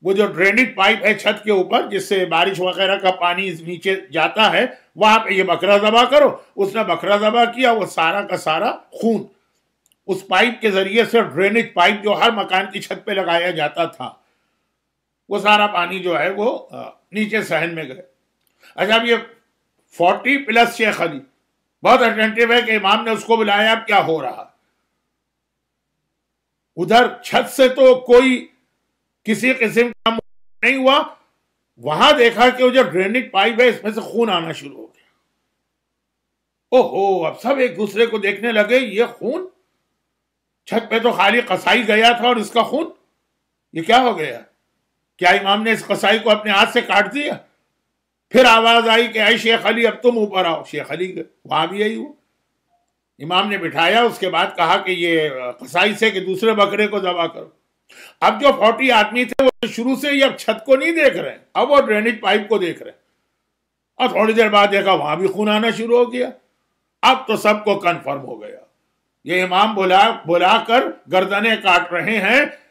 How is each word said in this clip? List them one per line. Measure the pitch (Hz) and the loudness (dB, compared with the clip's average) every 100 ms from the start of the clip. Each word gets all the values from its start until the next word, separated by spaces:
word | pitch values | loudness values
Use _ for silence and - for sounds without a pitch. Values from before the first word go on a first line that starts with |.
वो | 165 | -2
जो | 196 202 | 0 0
ड्रेनेज | 151 190 214 262 - | 2 0 2 -2 2
पाइप | 190 220 | 0 2
है | 202 202 | 0 0
छत | 202 214 214 | -2 -2 -2
के | |
ऊपर, | 196 185 233 285 | 0 2 -2 -2
जिससे | 202 - 196 180 | -6 -2 -2 0
बारिश | 165 185 170 | 0 0 -2
वगैरह | 180 180 190 196 | -4 -2 -2 2
का | 190 | 0
पानी | 185 175 175 190 | 0 -2 -2 -6
नीचे | 160 165 175 190 190 - | -8 -12 -6 -4 -4 -4
जाता | 160 165 202 | -2 -2 2
है, | 214 170 247 - _ - | 2 2 -2 -6 _ 0
वहां | 214 220 | 4 4
पे | 190 190 | 2 -2
ये | |
बकरा | 185 165 185 202 | 0 -2 2 2
जबा | 214 226 247 | 4 4 4
करो। | 294 269 - _ - | 4 4 0 _ -4
उसने | 196 226 | -4 -2
बकरा | 196 165 175 208 | -4 -2 0 0
जबा | 214 240 233 | 2 2 0
किया, | 233 254 | 2 0
वो | 226 180 | 0 -2
सारा | - 160 196 | -2 -2 -2
का | - 180 | -6 -6
सारा | - 160 220 | -2 -2 -4
खून | - _ - 226 214 - _ _ _ _ _ _ _ - | -6 _ -4 -2 -2 -6 _ _ _ _ _ _ _ -8
उस | 185 - | -8 -2
पाइप | 185 233 233 | 0 0 0
के | 220 | -2
जरिए | 190 196 220 220 | -2 0 0 2
से, | 226 | 0
ड्रेनेज | 208 139 196 226 - | 0 0 0 0 -2
पाइप | 175 180 208 | 0 0 0
जो | 208 | -2
हर | 202 220 | 0 0
मकान | 214 185 185 202 | 0 -2 -2 -4
की | 208 | -10
छत | - 202 - | -12 -12 -6
पे | |
लगाया | 196 175 170 180 | -4 -2 -2 -2
जाता | 160 151 170 160 | -4 -6 -4 -6
था, | - 123 - _ _ _ _ _ _ _ _ _ _ _ | -6 -14 -16 _ _ _ _ _ _ _ _ _ _ _
वो | 202 | -4
सारा | 202 208 208 | 2 2 2
पानी | 175 175 185 | -2 -4 -4
जो | 180 160 | -4 -2
है | 175 | -4
वो, | 196 220 | -2 -4
अ, | 277 - 127 113 _ _ | -4 -12 -18 -18 _ _
नीचे | 196 208 214 | -6 -4 -4
सहन | 156 160 170 | -4 -4 -4
में | 165 143 | -8 -12
गए। | 127 - _ _ _ _ _ _ - | -16 -20 _ _ _ _ _ _ -6
अच्छा, | 185 226 | 0 0
अब | 240 | 2
ये | 226 - _ _ _ _ _ _ - | -2 -2 _ _ _ _ _ _ -2
फ़ोर्टी | 175 208 247 277 | 0 0 -2 -2
प्लस | 247 226 233 | 0 2 2
शेख | 226 220 - | 0 -4 -2
अली | 170 139 - _ _ _ _ _ | -6 -6 -16 _ _ _ _ _
बहुत | 185 254 | 2 4
अटेंटिव | 233 208 220 214 233 | 2 0 -2 0 2
है | 240 | 2
कि | 226 | 0
इमाम | 220 190 220 | -2 0 0
ने | 233 | -2
उसको | 220 - 233 | -6 0 0
बुलाया, | 214 202 214 | 2 2 2
अब | 226 | 0
क्या | 220 202 | 2 0
हो | 160 156 | 2 -4
रहा। | 127 - - _ _ _ _ _ _ _ _ _ _ _ _ _ _ _ _ _ _ _ _ _ _ - | -6 -12 -18 _ _ _ _ _ _ _ _ _ _ _ _ _ _ _ _ _ _ _ _ _ _ -10
उधर | 170 226 233 - - | 2 4 4 -2 -4
छत | 220 233 | -2 -2
से | - 254 | 2 2
तो | 262 262 254 | 6 6 6
कोई | 247 240 262 247 - _ _ _ _ _ _ _ - | 6 6 6 0 -6 _ _ _ _ _ _ _ -4
किसी | 220 247 | 0 0
किस्म | 254 226 170 240 | 0 0 0 -2
का | 220 226 226 - _ - - | -2 -6 -6 -10 _ -20 -4
नहीं | 233 269 | -2 0
हुआ, | 262 285 302 - _ _ _ _ _ _ | 2 2 0 -12 _ _ _ _ _ _
वहां | 123 156 269 285 | -6 2 2 4
देखा | 233 208 247 | 2 4 2
कि | 247 | 4
वो | 254 | 2
जो | 254 | 2
ड्रेनेज | 220 165 196 240 - | 2 0 -2 -4 -4
पाइप | 190 214 226 | -2 0 2
है, | 247 | 2
इसमें | 208 208 | 2 -6
से | 220 | -8
खून | 175 220 233 | -6 -4 -2
आना | 180 165 | -2 -4
शुरू | 151 139 120 | -10 -14 -18
हो | 113 _ | -20 _
गया। | _ _ _ _ _ _ _ _ _ _ _ _ _ _ _ _ _ 254 | _ _ _ _ _ _ _ _ _ _ _ _ _ _ _ _ _ 2
ओहो, | 208 196 196 185 | 2 0 0 0
अब | 156 - | -4 -6
सब | 233 277 | -4 -2
एक | 247 175 | -2 -2
दूसरे | 208 196 233 | -6 0 -2
को | 220 | 0
देखने | 196 196 233 | -4 -4 -4
लगे, | 214 208 254 | -2 2 0
ये | 240 196 233 | 0 -4 -4
खून, | - 202 330 370 _ _ _ _ _ _ _ _ _ _ _ - | -4 -8 -8 -10 _ _ _ _ _ _ _ _ _ _ _ -6
छत | 214 220 | -6 -2
पे | 226 | -2
तो | 233 | 0
खाली | 175 196 233 | 2 2 2
कसाई | 233 185 - 214 | -2 -4 0 0
गया | 214 214 226 233 | 2 4 4 4
था | 240 | 0
और | 240 | 0
इसका | 208 233 | -2 -2
खून, | 214 269 339 - _ _ _ _ _ _ _ 165 | -2 -4 -6 -12 _ _ _ _ _ _ _ -10
ये | |
क्या | 160 233 | 2 4
हो | 247 | 4
गया? | 185 147 117 110 _ _ _ _ _ _ _ | -2 -8 -10 -16 _ _ _ _ _ _ _
क्या | 180 | 2
इमाम | 202 196 208 | 2 0 -2
ने | 220 | 0
इस | 220 | -4
कसाई | - 196 196 220 | -2 -2 0 0
को | 220 | 0
अपने | 208 214 | 0 0
हाथ | 196 226 | 0 2
से | 247 | 0
काट | - 196 190 | 0 0 0
दिया? | 269 294 - _ _ _ _ _ _ _ _ _ | -4 -8 -10 _ _ _ _ _ _ _ _ _
फिर | 233 254 | 4 6
आवाज | 226 226 233 226 | 6 4 2 4
आई | 226 233 | 2 0
कि, | 214 | 0
"ऐ | 208 226 | 0 0
शेख | 220 226 | 0 0
अली, | 208 226 233 | 0 0 -2
अब | |
तुम | 214 247 233 | 2 0 0
ऊपर | 208 190 175 | -2 0 -2
आओ।" | 160 - | -2 -6
शेख | 147 135 | -12 -8
अली | 160 185 | -8 -8
गए, | 180 160 _ - | -10 -16 _ -6
वहां | 143 170 | -4 -2
भी | 202 | -4
यही | 214 226 | -4 -6
हुआ। | 285 285 _ _ _ _ _ _ _ _ _ _ | -12 -18 _ _ _ _ _ _ _ _ _ _
इमाम | 147 180 208 | -2 -2 -2
ने | 196 | -4
बिठाया, | 165 131 170 220 | -4 0 2 2
उसके | 233 - 185 | 2 -2 -4
बाद | 160 185 - | -2 -2 -2
कहा | 165 190 | 0 0
कि | 190 | -2
ये, | 180 170 160 151 | -4 0 0 -2
अ, | 131 123 - | -6 -10 -12
कसाई | - 175 208 208 | -6 -2 -2 0
से | 220 | -2
कि | 190 | -2
दूसरे | 180 185 220 | -6 -2 0
बकरे | 208 202 202 208 | 2 0 0 -2
को | 208 | -2
जबा | 185 175 165 | -4 -4 -6
करो। | 165 156 _ _ _ _ - - _ | -6 -20 _ _ _ _ -20 -20 _
अब | 180 220 | 0 2
जो | 285 | 0
फ़ोर्टी | 175 208 330 269 | 4 2 2 2
आदमी | 233 208 233 247 | 2 2 -2 -4
थे, | - 262 | 2 2
वो | - 226 | 2 -8
शुरू | - 240 262 | -4 -4 -2
से | 285 | -2
ही | 277 | 2
अब | 269 - | 0 0
छत | - 220 - | -6 -6 0
को | 262 | 0
नहीं | 311 | 2
देख | 330 277 180 | 2 2 0
रहे | 143 | -10
हैं, | 107 _ 180 | -12 _ -4
अब | 247 | 2
वो | 285 | 2
ड्रेनेज | 220 208 220 233 | 4 0 -2 -2
पाइप | 196 214 208 | -2 -2 0
को | 208 | -2
देख | 175 - | -2 -6
रहे | - | -16
हैं। | - _ _ _ _ _ _ _ _ _ - | -20 _ _ _ _ _ _ _ _ _ -4
और | 247 175 | -2 0
थोड़ी | 220 | 0
देर | 226 214 | 2 2
बाद | 208 202 | 4 2
देखा, | 196 190 | 2 2
वहां | 180 147 160 | 0 0 -2
भी | 190 | -2
खून | 190 214 | -2 0
आना | 214 226 | 0 0
शुरू | 202 226 240 | -4 0 2
हो | 240 | 2
गया। | 247 247 - _ _ _ _ _ _ | -2 -8 -8 _ _ _ _ _ _
अब | 240 262 - | 2 2 -2
तो | 214 | 0
सबको | 208 208 214 190 | 0 0 0 -2
कन्फर्म | 175 160 139 139 | -2 -4 -6 -8
हो | 135 110 | -10 -16
गया, | 104 101 _ _ _ _ _ _ - | -16 -20 _ _ _ _ _ _ -6
ये | 180 | -4
इमाम | 185 180 220 208 | 0 2 2 0
बुला, | 185 185 220 | 2 4 4
बुलाकर | 226 156 175 180 226 226 240 339 - - | 0 -2 2 4 2 2 0 0 -8 -2
गर्दनें | 185 185 202 220 220 | 0 0 -2 0 0
काट | 196 175 175 | 2 0 0
रहे | 175 170 220 | -6 -4 -2
हैं, | 190 254 294 - _ | 0 0 0 -8 _